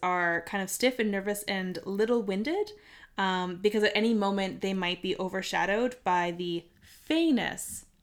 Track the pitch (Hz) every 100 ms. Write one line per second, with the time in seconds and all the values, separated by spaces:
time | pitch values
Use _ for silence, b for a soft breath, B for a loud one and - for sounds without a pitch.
0 | 185 180 175 170 - 202 190 - 254 254
1 | 214 196 202 202 - 196 185 175 - 196
2 | 220 240 202 190 254 381 415 - B B
3 | B - 190 185 180 175 208 214 208 208
4 | 226 214 196 196 190 180 190 190 180 180
5 | 185 - 185 190 185 175 175 214 247 -
6 | 185 180 175 170 175 170 - _ - -
7 | - 320 330 240 - - - - - _